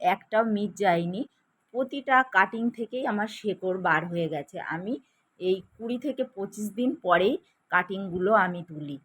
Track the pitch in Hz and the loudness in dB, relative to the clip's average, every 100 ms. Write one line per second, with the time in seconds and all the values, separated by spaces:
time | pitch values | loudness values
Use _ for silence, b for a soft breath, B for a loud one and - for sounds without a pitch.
0 | 180 196 - 214 226 208 202 185 196 170 | 0 0 0 0 2 0 -2 0 2 2
1 | 170 185 277 _ _ _ _ 233 254 277 | 0 -4 -8 _ _ _ _ -4 -4 -4
2 | 269 262 262 190 202 226 233 233 226 247 | 2 4 4 4 2 2 -4 -4 -6 -4
3 | 269 208 214 - 214 185 185 185 180 160 | -2 -2 -4 -4 -6 -4 -2 -2 2 2
4 | 175 170 160 151 143 180 - 165 190 269 | 0 -2 -2 -4 -8 -10 -8 -6 -6 -8
5 | - _ _ - 180 190 185 - 226 247 | -8 _ _ -6 -2 -2 -4 -12 -6 -4
6 | 285 262 254 - 196 208 208 196 254 311 | -4 -4 -6 -6 -10 -6 -6 -2 -2 0
7 | 185 175 190 311 _ _ - 180 185 196 | 2 4 4 0 _ _ 0 0 0 -4
8 | 196 175 185 220 185 175 170 151 147 139 | -6 -2 4 4 4 -2 -10 -12 -10 -12